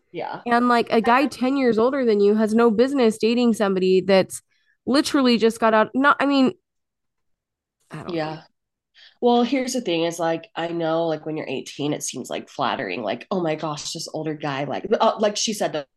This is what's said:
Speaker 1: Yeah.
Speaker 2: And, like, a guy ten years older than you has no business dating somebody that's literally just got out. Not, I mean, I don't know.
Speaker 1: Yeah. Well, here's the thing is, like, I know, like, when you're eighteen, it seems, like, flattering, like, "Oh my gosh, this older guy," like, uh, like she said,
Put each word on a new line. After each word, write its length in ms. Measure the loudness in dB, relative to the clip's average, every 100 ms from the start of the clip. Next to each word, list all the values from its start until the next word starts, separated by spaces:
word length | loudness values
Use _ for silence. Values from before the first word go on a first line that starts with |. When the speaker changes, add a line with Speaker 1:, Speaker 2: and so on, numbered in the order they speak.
| _
Speaker 1:
Yeah. 300 | -10 -10 -8 -2
Speaker 2:
And, 220 | 0 2
like, 200 | 2 2
a 100 | 0
guy 260 | 2 2 2
ten 300 | -2 -2 0
years 200 | 2 2
older 280 | 2 0 0
than 140 | 4
you 160 | 4 2
has 180 | 2
no 180 | 4 4
business 460 | 4 2 4 2 2
dating 360 | 0 2 2
somebody 480 | 2 0 2 4 4
that's 400 | 4 4 2 -4 _ _ _ _ 0
literally 520 | 0 2 2 4 4
just 220 | 2 2
got 140 | 2
out. 160 | 2 2
Not, 240 | 2 2 2
I 60 | 2
mean, 280 | 4 2 0 _ _ _ _ _ _ _ _ _ _ _ _ _
I 60 | -14
don't 120 | -8
know. 60 | -6
Speaker 1:
Yeah. 260 | -6 -8 -16 _ _ _ _ _ -20 -2
Well, 220 | 2 4
here's 300 | 2 0 -2
the 80 | -6
thing 220 | -2 -2
is, 160 | -2 -2
like, 280 | -2 -4 -6 -8
I 140 | -6
know, 380 | -4 -2 0 -2
like, 180 | -4 -6
when 100 | -8
you're 140 | -8
eighteen, 440 | -8 -10 -6 -4
it 100 | -4
seems, 260 | -6 -10 -10
like, 200 | -10 -10
flattering, 520 | -6 -4 -4 -6 -6
like, 260 | -6 -6 -6
"Oh 100 | -4
my 140 | -4 -4
gosh, 360 | -6 -8 -10
this 160 | -12 -10
older 200 | -8 -8
guy," 300 | -6 -6 -6 -6
like, 200 | -6 -2 0
uh, 160 | 2 2
like 160 | -2 -2
she 160 | -6
said, 200 | -4 -4 -6 -10